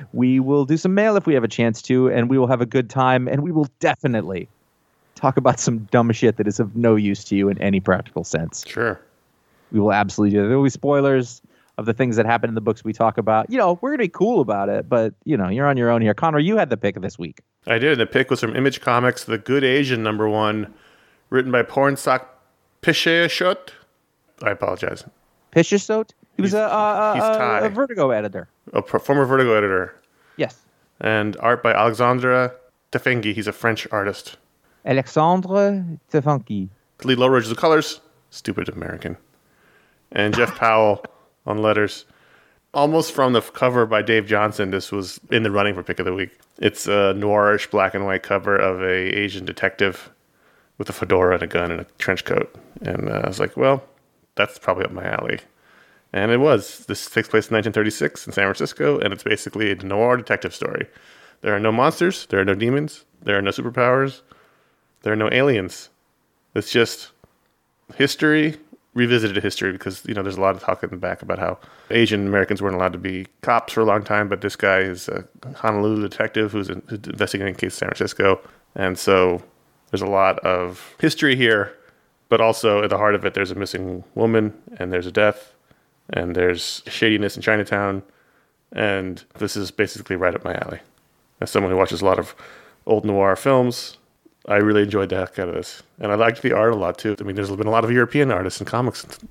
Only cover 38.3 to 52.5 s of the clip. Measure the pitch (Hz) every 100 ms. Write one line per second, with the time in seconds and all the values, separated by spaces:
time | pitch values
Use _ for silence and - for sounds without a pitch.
38.3 | - - - - - 87 87 - - _
39.3 | _ _ _ _ _ _ _ - - 104
40.3 | 120 110 - 117 110 107 98 - _ _
41.3 | _ - 107 107 104 104 - - _ _
42.3 | _ _ _ _ 135 147 160 156 - 131
43.3 | 117 - - 127 123 110 107 104 110 104
44.3 | 107 107 110 98 95 - 101 92 - -
45.3 | 120 110 101 101 92 - 87 90 95 92
46.3 | _ _ - 104 - - 101 98 101 104
47.3 | 104 104 104 - 104 95 98 98 95 -
48.3 | 98 98 98 95 92 92 92 95 104 101
49.3 | 95 92 - 95 - 196 - - _ _
50.3 | _ _ _ _ - 101 - 92 92 90
51.3 | 87 85 87 87 85 - - - 92 -
52.3 | - -